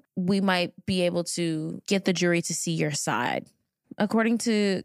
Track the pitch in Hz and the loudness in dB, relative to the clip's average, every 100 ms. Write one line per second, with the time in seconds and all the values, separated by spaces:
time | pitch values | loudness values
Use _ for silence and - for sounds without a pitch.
0 | - - 180 196 196 180 175 - - 185 | -6 -4 0 2 2 2 0 -6 -4 0
1 | 175 175 170 - 170 156 160 - - 196 | 0 0 -2 -2 -2 -2 -4 -8 -2 0
2 | 190 170 175 170 - 170 - 160 151 147 | 0 2 2 2 0 -4 -2 -2 -2 -2
3 | - 117 120 64 - _ _ _ - - | -2 -2 -2 -4 -6 _ _ _ -12 -2
4 | 202 226 226 226 240 214 208 190 | 0 2 2 2 2 2 2 0